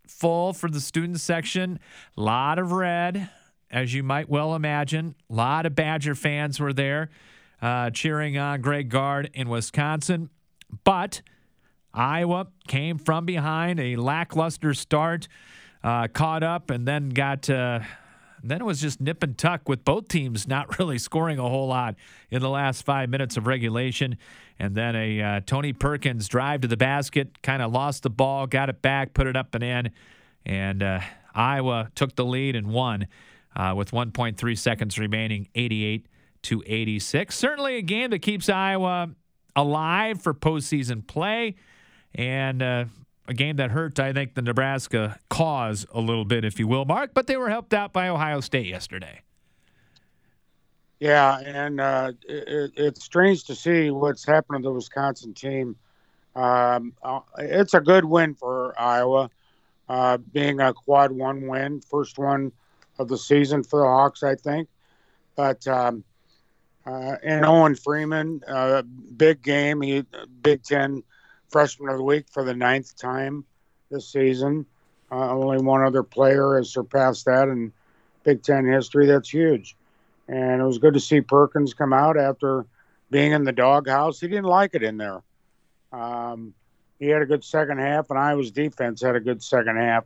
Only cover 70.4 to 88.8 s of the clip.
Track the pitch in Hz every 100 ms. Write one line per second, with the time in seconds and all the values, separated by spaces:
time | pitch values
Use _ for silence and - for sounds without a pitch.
70.4 | 151 139 - 143 139 135 - _ _ _
71.4 | _ 151 147 - 143 131 135 147 - -
72.4 | 127 123 123 131 127 - 127 131 135 143
73.4 | 139 _ _ _ _ 139 - 143 135 127
74.4 | 139 156 139 _ _ _ _ 127 131 131
75.4 | 135 131 135 135 135 131 - - 135 139
76.4 | 139 135 113 127 117 139 131 110 - 131
77.4 | 135 123 113 - _ _ _ _ 151 139
78.4 | - 139 131 135 120 143 143 143 - 151
79.4 | 165 123 - - _ _ _ _ - 131
80.4 | 127 127 131 117 151 139 - 151 - 143
81.4 | 143 151 139 - 139 135 151 156 139 135
82.4 | 135 131 - _ _ _ _ 143 147 151
83.4 | 139 123 127 143 135 135 156 - 170 202
84.4 | 190 180 196 156 110 107 104 92 - _
85.4 | _ _ _ _ _ 123 117 120 120 117
86.4 | 113 - _ _ _ _ 143 151 139 147
87.4 | - 156 147 139 139 147 151 135 147 143
88.4 | 123 120 151 -